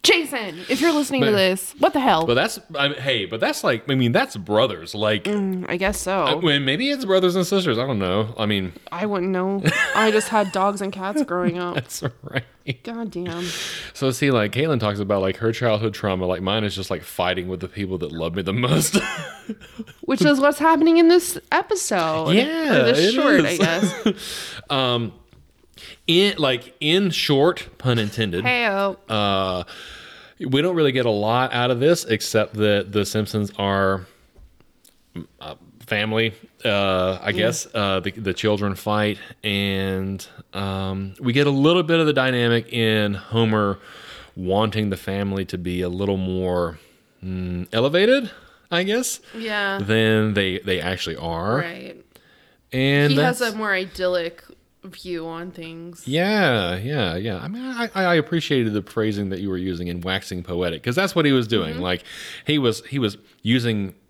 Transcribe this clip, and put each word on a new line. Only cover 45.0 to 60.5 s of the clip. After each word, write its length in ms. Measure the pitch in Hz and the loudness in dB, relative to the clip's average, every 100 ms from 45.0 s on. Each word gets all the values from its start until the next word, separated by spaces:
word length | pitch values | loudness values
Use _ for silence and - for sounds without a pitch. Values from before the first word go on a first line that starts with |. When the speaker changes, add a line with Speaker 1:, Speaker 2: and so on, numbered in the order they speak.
| - 98 101 98 92 | -4 -4 -2 -4 -4
Speaker 2:
to 120 | 90 | -6
be 240 | 87 90 | -4 -2
a 60 | 90 | -4
little 280 | 90 101 95 | -2 -2 0
more, 640 | 92 92 92 90 85 80 - _ _ _ | -2 -2 -2 0 -2 -6 -20 _ _ _
mm, 440 | 92 92 90 90 90 | -8 -6 -6 -6 -4
elevated, 580 | 113 131 170 214 269 226 - - _ _ | 0 2 2 4 2 0 -12 -20 _ _
I 120 | 170 | -2
guess, 380 | 190 220 254 - - 226 | 0 -2 -4 -8 -12 -12
Speaker 1:
Yeah. 420 | 226 208 202 196 | -6 -4 -4 -4
Speaker 2:
than 560 | 98 110 110 110 107 | 0 2 4 4 2
they, 240 | 101 95 92 | 0 0 -2
they 220 | 98 92 | -2 -2
actually 360 | 85 92 - 80 | -2 -4 -6 -6
are. 420 | 82 82 92 254 | -6 -4 0 -2
Speaker 1:
Right. 460 | 170 - - - _ _ _ _ _ _ _ | -2 -10 -16 -18 _ _ _ _ _ _ _
Speaker 2:
And 400 | 127 135 143 143 | -2 2 4 4
Speaker 1:
He 60 | 143 | 4
has 200 | 147 240 | 2 0
Speaker 2:
that's 140 | 240 | -4
Speaker 1:
a 20 | 214 | -2
more 160 | 214 | -2
idyllic 720 | 190 190 190 180 180 170 165 - - _ _ | -2 -4 -2 0 0 -4 -10 -20 -20 _ _
view 420 | 196 - 180 170 165 | -20 -16 -10 -8 -8
on 240 | 165 180 | -10 -12
things. 560 | 170 165 165 170 170 - | -12 -14 -14 -16 -14 -4
Speaker 2:
Yeah, 680 | 147 190 214 175 117 87 92 | 0 2 4 4 4 0 -2
yeah, 380 | 117 147 95 | -2 -2 -2
yeah. 220 | 82 110 95 | -2 -4 -6
I 80 | 156 | -8
mean, 160 | 226 | -8
I, 260 | 254 240 233 | -8 -6 -6
I, 100 | 202 | -2
I 100 | 180 170 | 2 2
appreciated 560 | 143 170 - 139 113 | 2 -4 0 0 0
the 100 | 104 | -2
phrasing 460 | 95 - 110 101 98 | -4 -2 0 0 -4
that 100 | 92 | -4
you 80 | 98 | -4
were 100 | 92 | -4
using 280 | 92 85 87 | -4 -4 -6
in 140 | 87 | -6
waxing 420 | 87 95 - 90 | -4 -4 -4 -10
poetic, 400 | 87 | -6